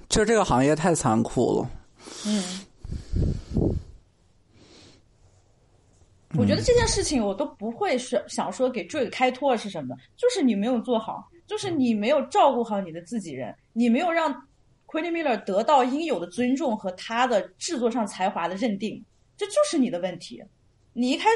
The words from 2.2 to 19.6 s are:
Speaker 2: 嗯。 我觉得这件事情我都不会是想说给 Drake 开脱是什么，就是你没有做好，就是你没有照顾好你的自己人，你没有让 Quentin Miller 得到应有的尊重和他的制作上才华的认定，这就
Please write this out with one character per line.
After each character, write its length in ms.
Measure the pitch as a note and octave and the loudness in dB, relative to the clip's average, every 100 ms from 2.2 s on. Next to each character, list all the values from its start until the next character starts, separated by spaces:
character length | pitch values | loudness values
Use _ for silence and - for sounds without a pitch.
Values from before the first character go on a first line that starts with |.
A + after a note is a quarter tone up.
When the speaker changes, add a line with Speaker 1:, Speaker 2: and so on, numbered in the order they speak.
| G#3+ | -4
Speaker 2:
嗯。 400 | G#3+ F3+ F#3 - _ - - - - - - - - - - - - _ _ _ _ _ _ - - - - _ _ _ _ _ _ _ _ _ _ _ _ - - | -2 -4 -8 -14 _ -10 -10 -4 -2 0 -2 -4 -2 -2 -2 -8 -18 _ _ _ _ _ _ -20 -20 -20 -20 _ _ _ _ _ _ _ _ _ _ _ _ -4 0
我 80 | - | 2
觉 80 | |
得 80 | D4+ | 4
这 100 | - | 4
件 120 | A#4+ A4 | 4 4
事 160 | A4+ | 2
情 220 | E4+ C#4 | 0 0
我 100 | G3+ | 0
都 100 | G3 | -2
不 280 | D4 - G#3+ | -4 -6 -8
会 260 | A#3 G4+ B3+ | -2 0 0
是 240 | - F#4+ - | 0 -4 -4
想 240 | - E3+ | -4 -4
说 180 | F#3+ B3+ | -2 -2
给 160 | B3 E3+ | -2 -6
Drake 240 | D4+ G#3+ | -4 -4
开 220 | - B3+ | 0 0
脱 240 | B3+ C#4+ C4+ | 2 0 0
是 120 | G#3 | -2
什 160 | F3+ | -10
么， 120 | B2+ - - - | -10 -12 -16 -6
就 140 | B4 | -4
是 100 | A4 | 2
你 140 | C4 | 2
没 100 | G3 A3 | 2 0
有 120 | B3 | 0
做 160 | B3+ A3+ | 0 -2
好， 320 | - - - - | -2 -10 -12 -20
就 140 | - G#4+ | -10 -6
是 120 | G4+ | -4
你 200 | D#4+ B3 | 0 2
没 160 | A3 G#3+ | 2 2
有 140 | D4 B3 | 2 2
照 260 | G#4 D4+ | 4 4
顾 100 | A#3+ | 4
好 180 | A3 G#3 | 0 -4
你 120 | F3+ | -4
的 100 | E3 | -10
自 180 | F3 A#3 | -10 -8
己 120 | F3 | -8
人， 200 | C3 A2 - _ | -8 -10 -12 _
你 160 | A3+ A#3+ | 0 2
没 100 | A#3+ | 4
有 140 | F4 | 2
让 200 | E4 D#4 - - _ _ _ - | 0 0 -2 -12 _ _ _ -8
Quentin 240 | D#4+ E4+ | -6 -2
Miller 320 | E4 D4+ G#3+ | -2 0 -2
得 180 | - F#3+ | -2 0
到 180 | A#3 C#4+ | 4 4
应 220 | B3+ C#4 | 4 0
有 160 | E4 G3 | -2 -4
的 60 | F3 | -4
尊 260 | - B3 | -2 0
重 220 | C#4 D4+ G#3+ | 0 0 -2
和 140 | F#3 | -6
他 340 | F3+ - A#3 B3+ | -10 -4 0 2
的 160 | B3 - - | 2 -2 -8
制 200 | - D4 | -6 -2
作 120 | A#3 | -2
上 160 | A#3+ G#3 | 0 -4
才 240 | - F#3+ | -2 -4
华 160 | F3+ E3+ | -2 -4
的 80 | |
认 240 | F#3+ A#3+ G3 | -2 -4 -2
定， 260 | A3 - - _ _ - | -6 -10 -16 _ _ -10
这 80 | G4+ | -4
就 80 | C#5 | 0